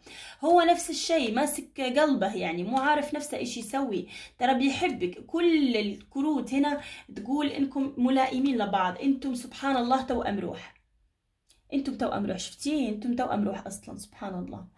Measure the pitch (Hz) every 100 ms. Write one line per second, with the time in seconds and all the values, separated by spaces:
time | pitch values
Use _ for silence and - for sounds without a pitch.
0 | - - - - 302 349 339 339 - 294
1 | - 330 233 226 294 - - - 254 247
2 | 302 233 190 202 180 170 190 262 277 294
3 | - 294 - 254 247 240 - 269 262 190
4 | - - - - 247 247 269 - 359 240
5 | 180 185 - 330 339 320 269 220 208 190
6 | - 269 294 277 - 269 294 285 - -
7 | - - 208 285 285 294 277 285 269 -
8 | 247 269 262 254 277 240 196 196 180 180
9 | 277 277 277 247 - - 277 262 240 262
10 | 254 240 - 202 175 - - - _ _
11 | _ _ _ _ _ _ _ 277 277 -
12 | 240 - 202 180 - - 277 302 233 208
13 | 247 240 254 208 202 - 208 - - -
14 | - - 202 180 180 - 180